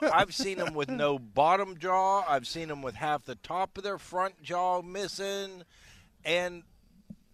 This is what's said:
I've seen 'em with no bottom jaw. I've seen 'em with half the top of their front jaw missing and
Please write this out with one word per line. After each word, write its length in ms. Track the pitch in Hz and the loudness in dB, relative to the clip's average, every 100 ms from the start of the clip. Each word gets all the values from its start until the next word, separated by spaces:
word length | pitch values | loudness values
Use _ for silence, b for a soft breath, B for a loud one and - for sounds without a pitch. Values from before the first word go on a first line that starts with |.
| 302 | 4
I've 220 | 170 208 - | 6 4 0
seen 240 | 220 185 | -4 -2
'em 140 | 170 | -2
with 160 | 156 139 | -2 -2
no 280 | 139 147 139 | 0 2 0
bottom 600 | 117 101 151 190 196 180 | 0 4 6 4 2 -4
jaw. 480 | 175 185 190 196 180 | 0 2 4 4 2
I've 200 | 139 120 | 0 0
seen 220 | 165 160 | -8 -8
'em 120 | 147 | -6
with 140 | 131 101 | -8 -4
half 280 | 151 147 | -2 -2
the 120 | - 120 | -4 -12
top 420 | - 170 190 - | -6 -4 -4 -4
of 60 | 196 | -8
their 120 | 190 | -8
front 440 | - 180 190 185 | -6 -2 -2 -4
jaw 380 | 143 175 180 180 | -6 0 2 0
missing 800 | 175 190 185 - 196 196 196 185 175 b b b b _ 151 | -2 -6 -6 -6 -4 -4 -6 -12 -20 b b b b _ 0
and 380 | 175 180 175 - _ _ _ - - _ | 0 0 -6 -16 _ _ _ -20 -20 _